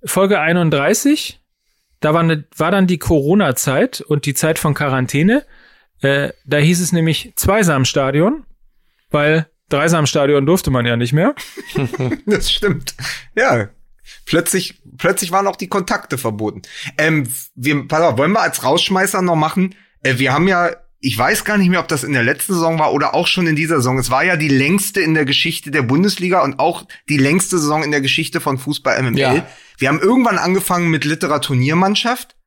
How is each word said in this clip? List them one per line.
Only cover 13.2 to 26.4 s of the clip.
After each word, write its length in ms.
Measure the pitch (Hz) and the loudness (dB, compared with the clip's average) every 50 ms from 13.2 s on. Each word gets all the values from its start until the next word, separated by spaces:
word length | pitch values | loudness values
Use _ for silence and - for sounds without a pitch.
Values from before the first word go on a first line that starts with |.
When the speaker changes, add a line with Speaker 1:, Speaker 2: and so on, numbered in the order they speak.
| - - - | -14 -8 -4
Speaker 2:
Ja. 320 | - 233 269 160 117 104 101 - _ - _ - _ _ - - - - | -2 0 2 2 0 -2 -6 -10 _ -20 _ -20 _ _ -20 -20 -20 -10
Plötzlich, 540 | - - 160 170 - - 190 180 - - _ _ - - 131 | -2 -2 0 0 0 -2 -4 -4 -6 -12 _ _ -20 -20 -4
plötzlich 340 | - 170 190 185 202 170 170 | -2 -2 0 0 -4 -2 0
waren 140 | 190 202 | 0 0
auch 100 | 202 190 | 0 -4
die 120 | - 202 185 | -4 -8 -6
Kontakte 500 | - 202 185 - 220 202 - - - 127 | -4 -4 -4 -4 -6 -6 -6 -6 -8 -4
verboten. 440 | - 117 107 104 110 107 - 98 - - - - - 139 - - | -4 -4 -4 -4 -4 -6 -6 -8 -16 -18 -18 -14 -14 -12 -6 -2
Ähm, 300 | 151 160 160 151 139 120 - - - - _ | 0 0 0 0 -2 -4 -6 -10 -12 -16 _
wir, 320 | - 120 143 151 143 123 - | -6 -4 -2 -2 -2 -2 -2
pass 140 | - 156 165 | 0 2 2
auf, 160 | 170 123 107 | 2 2 2
wollen 140 | 139 160 202 | 0 2 2
wir 80 | 226 | 0
als 220 | 190 165 - - - | 0 -2 -4 -2 -2
Rausschmeißer 600 | 123 143 175 - - 190 185 190 190 - 202 185 | 0 0 0 0 0 0 0 0 0 0 0 0
noch 140 | 180 170 | 2 2
machen? 380 | 160 156 156 - 190 185 190 185 _ _ _ _ _ _ | 2 0 0 0 0 -2 -2 -4 _ _ _ _ _ _
Äh, 160 | 131 131 120 | -2 0 0
wir 140 | 131 131 127 | 0 0 2
haben 140 | 147 170 | 2 2
ja, 240 | 190 190 175 175 170 - - - - _ _ | 2 2 2 0 0 -2 -6 -14 -20 _ _
ich 160 | - 135 110 | -6 -4 -2
weiß 280 | 107 120 143 202 - - | 0 0 0 0 0 -2
gar 120 | 208 208 | -2 0
nicht 120 | 208 196 180 | 2 2 2
mehr, 120 | 180 180 | 2 0
ob 80 | 165 - | 0 -2
das 160 | 165 143 131 | -4 -4 -4
in 80 | - 147 | -2 -2
der 100 | 131 117 | 0 0
letzten 320 | 117 147 - - - 196 | 0 0 -2 -4 -4 -2
Saison 240 | 175 165 165 165 160 | 0 0 0 0 2
war 140 | 156 151 - | 0 2 2
oder 220 | 143 147 - - | 2 0 0 0
auch 120 | 156 170 | 0 0
schon 200 | - - - 180 | 0 0 0 0
in 100 | 165 156 | 0 2
dieser 200 | 143 160 156 170 | 0 0 0 0
Saison. 220 | 151 120 127 127 131 | 0 2 2 0 0
Es 120 | 123 - | 0 0
war 140 | 123 131 151 | 0 0 2
ja 120 | 180 185 | 2 0
die 120 | 165 151 156 | 0 0 2
längste 520 | 139 131 135 143 180 202 202 - - 202 | 2 2 2 2 0 0 0 -2 -2 -2
in 140 | 180 156 160 | 0 2 2
der 100 | 156 151 | 2 2
Geschichte 460 | 131 143 139 - 165 160 - - 151 | 0 0 0 0 -2 -4 -6 -10 -4
der 120 | 139 156 135 | -2 -2 0
Bundesliga 600 | 113 131 147 185 208 190 - 180 180 175 185 | 2 2 2 2 2 0 -2 -2 0 2 2